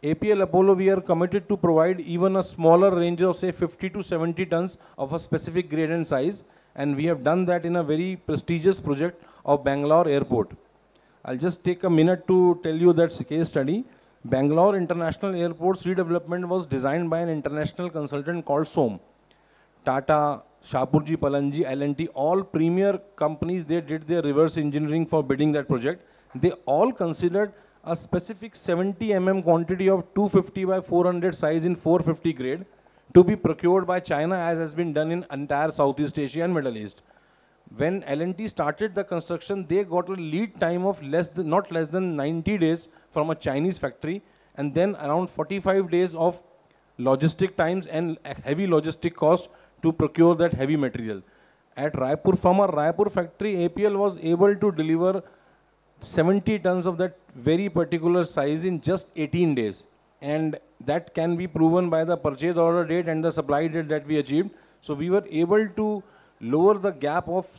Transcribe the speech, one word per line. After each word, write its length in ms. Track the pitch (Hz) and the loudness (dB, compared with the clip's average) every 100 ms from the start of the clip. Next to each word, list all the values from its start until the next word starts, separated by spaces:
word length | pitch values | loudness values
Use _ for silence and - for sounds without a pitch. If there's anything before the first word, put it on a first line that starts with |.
A 120 | 147 160 | -4 -2
P 160 | 214 | 2
L 100 | 208 | 2
Apollo, 320 | 190 180 196 | 2 4 6
we 160 | 185 190 | 6 4
are 120 | 190 | 2
committed 460 | 185 165 180 202 202 | 2 0 2 -2 -2
to 80 | 202 | 0
provide 420 | 175 160 170 180 | 4 4 4 0
even 360 | 160 170 190 190 | -4 0 0 0
a 60 | |
smaller 520 | 180 - 165 170 196 175 | -2 2 6 8 6 4
range 260 | 175 170 | 0 2
of, 160 | 185 175 | 0 0
say, 140 | 185 | -4
fifty 380 | 165 170 - 185 | -2 -4 -4 -8
to 120 | 202 | -6
seventy 440 | - 170 170 165 175 | -4 -2 -2 -2 -2
tons 320 | 165 185 - - - | -2 -2 -8 -16 -10
of 160 | 135 | -6
a 60 | 160 | -6
specific 500 | - 160 170 170 156 | -4 -4 -4 -4 -2
grade 200 | 156 156 | -2 0
and 160 | 170 156 | -2 -2
size, 360 | 135 160 202 - _ _ - | 0 -2 -4 -14 _ _ -6
and 200 | 143 139 | -4 -2
we 100 | 165 | -2
have 180 | 151 | 0
done 200 | 135 180 180 | 0 2 2
that 200 | 175 170 | 0 0
in 120 | 175 | -2
a 60 | |
very 320 | 147 156 185 185 - | 0 -2 -2 -6 -6
prestigious 520 | 151 - 170 180 190 | -6 -2 0 2 0
project 440 | 151 139 170 - - - - | -2 -2 -4 -6 -20 -6 0
of 180 | 143 | 0
Bangalore 440 | 139 139 143 160 160 | 2 0 2 4 4
Airport. 440 | 143 - 120 98 - _ _ _ _ _ _ - | 0 0 -2 -2 -8 _ _ _ _ _ _ -8
I'll 120 | 127 | -4
just 260 | 175 - | -4 -2
take 200 | 185 175 | -4 -2
a 60 | 185 | 2
minute 380 | 160 165 180 - | 4 4 2 2
to 320 | 185 180 175 | 4 6 4
tell 140 | 165 160 | -2 4
you 180 | 175 | 4
that 260 | 165 165 - - | 6 2 0 -4
case 220 | 156 160 | -2 -2
study. 340 | 147 135 208 - _ _ _ 117 | -2 -2 -2 -6 _ _ _ -2
Bangalore 500 | 131 143 160 196 196 | 0 2 4 4 4
International 600 | 170 170 165 - 196 180 | -2 -2 -4 -4 -4 -2
Airport's 480 | 175 156 180 185 | -4 -2 -2 -2
redevelopment 640 | 175 185 170 170 170 180 175 | -2 -2 0 -2 -4 -6 -4
was 200 | 185 151 | -4 -4
designed 420 | 135 135 160 170 | -2 0 0 -2
by 100 | 165 | -2
an 80 | 170 | -2
international 600 | 156 143 151 151 - 180 | -4 -4 -4 -6 -6 -8
consultant 560 | 156 143 143 143 175 147 | -8 -6 -6 -6 -6 -2
called 220 | 147 156 | -2 -2
SOM. 320 | - 123 95 _ _ _ _ _ _ _ _ 143 | 0 0 -2 _ _ _ _ _ _ _ _ -4
Tata, 580 | 135 143 151 147 127 - _ | -2 2 2 2 -4 -12 _
Shapoorji 540 | - 131 131 147 147 160 | -6 -4 2 2 2 -2
Pallonji, 460 | 143 143 143 143 135 | 0 0 -2 -2 -4
L 160 | 135 | -2
and 160 | 143 143 | -4 -4
T, 100 | 170 | -6
all 340 | 131 151 190 | -2 0 0
premier 560 | 190 160 165 180 202 190 - - | 0 0 2 2 2 0 -6 -4
companies, 500 | 151 151 165 185 151 | -2 -2 -4 -4 -2
they 160 | 170 | -4
did 240 | 147 156 151 | -4 -6 -2
their 160 | 170 | -2
reverse 360 | 147 139 160 165 | 2 2 2 2
engineering 480 | 147 147 151 160 160 | -2 -2 -2 -2 0
for 180 | 160 | 0
bidding 280 | 135 135 151 | 0 0 2
that 140 | 147 - | 0 0
project. 380 | 127 131 180 _ _ _ 127 | -2 -2 -6 _ _ _ -2
They 160 | 175 - - | -2 0 0
all 260 | 147 247 | 2 2
considered 600 | - 170 151 175 196 208 - _ _ 160 | 0 -4 -2 -2 0 -2 -6 _ _ -8
a 100 | 170 | -8
specific 600 | - 180 180 202 220 - | -4 -6 -6 -14 -16 -10
seventy 580 | - 170 190 190 220 | -2 0 0 -2 0
M 160 | 190 185 | 0 2
M 120 | 190 | 2
quantity 480 | 165 170 170 185 190 | 4 4 2 0 2
of 140 | 190 - | 2 0
two 140 | 196 202 | 0 4
fifty 360 | 196 185 196 185 | 4 2 -2 -2
by 160 | 185 | -2
four 240 | - 175 180 | 2 2 4
hundred 280 | 175 185 | 2 -2
size 300 | - 156 160 | 0 0 0
in 120 | 175 175 | 0 0
four 240 | 160 175 | 2 2
fifty 320 | 160 156 170 | 2 -2 -2
grade 320 | 131 127 160 190 _ _ _ _ | -4 -4 -6 -10 _ _ _ _
to 100 | 180 | 8
be 140 | 180 208 | 8 4
procured 500 | 160 151 175 190 180 | 0 0 2 2 2
by 140 | 180 | -2
China, 340 | 180 147 165 185 | -2 -2 0 -2
as 220 | 170 165 | -2 -2
has 160 | 160 151 | -4 -4
been 160 | 170 | -2
done 200 | 147 156 | -2 -2
in 140 | 175 - | -4 -6
entire 400 | 139 143 143 156 | -8 -4 -2 0
Southeast 480 | 151 139 139 151 156 | 2 0 0 -4 -4
Asia 240 | 139 151 | -6 -4
and 100 | 175 | -2
Middle 220 | 170 131 110 | -2 -2 -6
East. 260 | 104 - _ _ _ _ _ _ - 110 | -10 -14 _ _ _ _ _ _ -14 -4
When 260 | 156 196 | -2 -2
L 180 | 143 143 | -4 -4
and 160 | 175 175 | -4 -6
T 100 | 220 | -8
started 440 | - 151 151 214 | -4 -4 -2 -4
the 100 | 185 | -4
construction, 640 | 196 170 160 170 - 196 156 | -4 -6 -6 -8 -6 -6 -2
they 160 | 185 190 | -2 0
got 240 | 180 180 | -2 -2
a 40 | |
lead 460 | 190 160 165 220 - | -6 -6 -4 -4 -2
time 260 | 170 180 190 | -2 0 -2
of 160 | 185 | -4
less 280 | 139 160 165 | -2 -2 -2
than, 200 | 165 160 | -4 -2
not 220 | 180 196 | 0 0
less 160 | 165 151 | -4 -4
than 280 | 180 185 147 | -4 -4 -2
ninety 420 | 143 165 160 208 | -4 -4 -2 0
days 320 | 160 165 - _ _ | 0 0 -6 _ _
from 180 | 160 160 | -4 -2
a 60 | 160 | -4
Chinese 440 | 151 139 175 180 | -4 -2 -2 -4
factory, 420 | 135 - 156 202 - _ _ - | -8 -8 -8 -10 -12 _ _ -8
and 160 | 143 | -4
then 220 | 151 196 190 | 0 -2 -2
around 320 | 143 160 180 | -2 -2 -2
forty-five 600 | - 160 196 190 190 180 | -6 -6 -4 0 0 2
days 240 | 175 180 | 0 0
of 280 | 165 170 175 _ _ _ _ _ - | 0 0 -2 _ _ _ _ _ -2
logistic 560 | 127 135 160 - 185 - | 0 2 2 0 -2 0
times 320 | 160 190 185 | -2 -2 -4
and 300 | 156 170 160 143 | -6 -4 -6 -12
a 100 | 135 | -10
heavy 260 | 127 156 196 | -6 -2 2
logistic 480 | 156 160 156 170 - | 2 0 -4 -6 0
cost 340 | 151 180 - - _ _ | 2 2 0 -20 _ _
to 100 | 165 | -2
procure 440 | 160 151 - 170 165 | 0 0 4 4 6
that 180 | 170 | 2
heavy 220 | - 135 151 | 0 0 0
material. 460 | 131 - 110 98 - _ _ _ _ - | 0 -4 -8 -8 -12 _ _ _ _ -6
At 160 | 151 | -4
Raipur, 440 | 139 131 151 190 185 | -2 -2 0 0 2
from 220 | 180 190 | 4 4
our 120 | 196 | 2
Raipur 400 | 151 156 170 208 | 2 0 0 0
factory, 540 | 196 170 - 214 185 175 | -2 -6 -6 -4 -2 -2
A 40 | |
P 160 | 175 208 | 0 0
L 120 | 196 | 2
was 200 | 202 170 | -2 -2
able 340 | 165 170 202 202 | 0 4 4 4
to 160 | 208 | 0
deliver 520 | 156 156 165 180 190 - _ _ _ _ _ _ - | 0 0 0 0 -2 -8 _ _ _ _ _ _ -20
seventy 600 | - 180 165 196 202 208 | -6 0 2 2 0 -2
tons 260 | 180 180 175 | 0 -2 -2
of 120 | 165 | -2
that 180 | 185 - _ 131 | -4 -6 _ -6
very 320 | 127 170 202 | 0 0 0
particular 560 | 165 165 170 170 175 | -2 -2 -2 0 0
size 400 | 165 151 143 156 | 0 -2 -2 -2
in 160 | 185 165 | -2 -4
just 280 | 160 185 - - | -2 -4 -4 -8
eighteen 400 | 147 170 170 127 | -2 0 2 2
days. 280 | 107 95 - _ _ - | -2 -6 -18 _ _ -12
And 360 | 139 156 156 151 _ - 123 | -6 -2 -4 -6 _ -12 -4
that 280 | 165 - | -4 -4
can 220 | - 165 170 | -4 -2 -2
be 120 | 180 | -4
proven 420 | 160 160 175 180 | 2 2 4 2
by 140 | 160 | 0
the 120 | 165 170 | 0 -2
purchase 400 | 151 135 165 170 | -2 -2 -2 2
order 300 | 165 175 160 | 2 2 0
date 220 | 170 165 | -2 -2
and 160 | 160 | -2
the 80 | 165 | -2
supply 360 | 156 139 147 165 | -2 -2 0 0
date 220 | 165 151 | -2 -4
that 180 | 151 147 | -4 -2
we 120 | 151 | -2
achieved. 320 | 135 147 202 - _ _ | 0 0 -2 -6 _ _
So 120 | - | -10
we 160 | 143 175 | -6 0
were 140 | 196 196 | -2 -2
able 380 | 156 170 214 214 | -2 2 2 0
to 360 | 214 214 208 - _ _ - | -2 -4 -4 -10 _ _ -12
lower 360 | 113 147 190 202 | -2 4 4 4
the 140 | 196 | -2
gap 360 | 147 143 170 165 | -4 -4 -4 -2
of, 200 | 180 180 | -6 -6